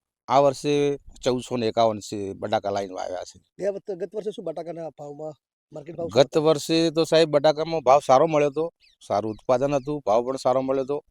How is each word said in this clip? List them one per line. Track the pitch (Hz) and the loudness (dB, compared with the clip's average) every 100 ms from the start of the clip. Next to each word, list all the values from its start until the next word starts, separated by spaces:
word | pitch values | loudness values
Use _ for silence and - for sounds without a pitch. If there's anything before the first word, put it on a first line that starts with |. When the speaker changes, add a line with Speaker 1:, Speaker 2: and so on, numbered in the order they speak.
| _ _ - | _ _ 0
Speaker 1:
આ | 131 | 4
વર્ષે | 143 131 147 143 143 143 - - | 4 2 -2 0 -2 -4 -12 -6
ચૌદસો | 131 123 - 123 | -4 -4 -4 -4
ને | 110 | -2
એકાવન | 113 113 107 | 2 2 0
છે | - 104 98 | -8 -8 -8
બટાકા | - 104 107 98 | -8 -4 -2 -2
લાઈન | 101 98 | -4 -4
વાવ્યા | 92 95 90 92 | -8 -8 -10 -12
છે. | - _ - | -18 _ -8
Speaker 2:
ગયા | 190 196 | -6 -6
વખતે, | - 180 | -10 -10
ગત | 185 | -8
વર્ષે | 214 202 | -8 -10
શું | 202 165 | -10 -10
બટાકાના | 156 165 165 160 | -10 -12 -12 -14
ભાવમાં | - 147 147 156 147 _ _ _ | -14 -16 -14 -14 -14 _ _ _
માર્કેટ | 147 143 160 | -18 -16 -10
ભાવ | 170 | 0
શું | - | 2
Speaker 1:
ગત | 139 | 4
Speaker 2:
હતા? | 160 151 | 4 2
Speaker 1:
વર્ષે | 147 - 165 165 | 0 0 0 2
તો | 156 156 | 0 2
સાહેબ | 160 165 | 4 4
બટાકામાં | 147 151 147 160 165 | 4 2 0 -2 0
ભાવ | 123 143 | 4 4
સારો | - 131 165 | 6 6 6
મળ્યો | 151 147 | 2 0
હતો, | 139 170 - _ _ | -2 -6 -10 _ _
સારું | - 101 110 | -4 -2 -2
ઉત્પાદન | 104 - 127 139 143 | -6 0 0 2 -2
હતું, | 131 147 | -2 -4
ભાવ | 98 113 | 0 0
પણ | 123 135 | 0 -2
સારો | 131 127 | 0 0
મળ્યો | 131 135 131 | 0 -2 -2
હતો. | 147 - | -6 -10